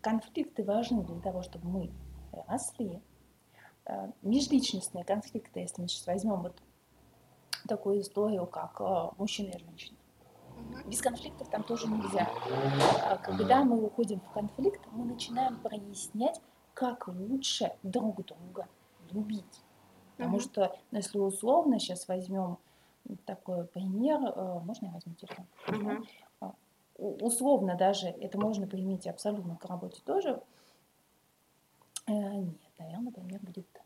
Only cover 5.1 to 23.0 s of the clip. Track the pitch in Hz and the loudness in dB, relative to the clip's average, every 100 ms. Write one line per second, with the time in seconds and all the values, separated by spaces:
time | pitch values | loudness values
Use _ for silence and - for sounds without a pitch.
5.1 | 208 - 220 - 185 180 - 175 - - | 0 0 -8 -6 -8 -6 -4 -4 -4 -2
6.1 | 185 214 185 170 - - _ _ _ - | 0 2 0 -2 -10 -20 _ _ _ -20
7.1 | - _ _ _ - - 208 202 202 196 | -20 _ _ _ -10 -4 -2 2 2 2
8.1 | 202 214 196 180 - - - 190 185 175 | 2 2 2 -2 -4 -8 -2 2 2 0
9.1 | - 208 - 196 175 165 - - - _ | -2 -2 -2 -4 -8 -14 -18 -18 -18 _
10.1 | _ - - - - - - - 233 254 | _ -20 -20 -20 -16 -12 -10 -6 0 0
11.1 | 240 302 - 247 214 214 233 226 214 196 | -2 -10 -10 -4 -4 -2 -2 0 0 2
12.1 | 190 - - 131 131 139 139 151 - - | 2 2 0 -2 2 2 6 8 6 4
13.1 | 190 - 190 202 262 269 226 214 - 214 | 0 0 2 8 8 8 6 2 2 0
14.1 | 196 - 208 208 - 277 - 226 226 240 | 0 -4 -4 -4 0 0 0 -10 -6 -6
15.1 | 240 - 240 262 233 214 214 202 196 - | -4 -4 2 0 0 -4 -4 -8 -10 -6
16.1 | 214 269 330 - _ _ - 254 240 - | 2 2 0 -12 _ _ 0 0 0 -6
17.1 | 180 202 269 - - 214 - 190 240 220 | -6 -2 0 0 0 0 -2 -2 2 2
18.1 | - - - 180 190 - _ _ _ 170 | 0 -8 -14 -12 -10 -10 _ _ _ -8
19.1 | 190 208 208 180 - _ - - - - | -4 -2 -4 -6 -20 _ -20 -20 -20 -20
20.1 | - 240 196 - - 185 - _ 208 196 | -4 0 2 0 2 2 0 _ -4 -2
21.1 | 202 196 196 220 302 320 226 - 180 - | 2 2 2 6 6 8 4 2 -6 -2
22.1 | 185 185 190 185 180 _ _ _ _ | -2 0 -2 -2 -4 _ _ _ _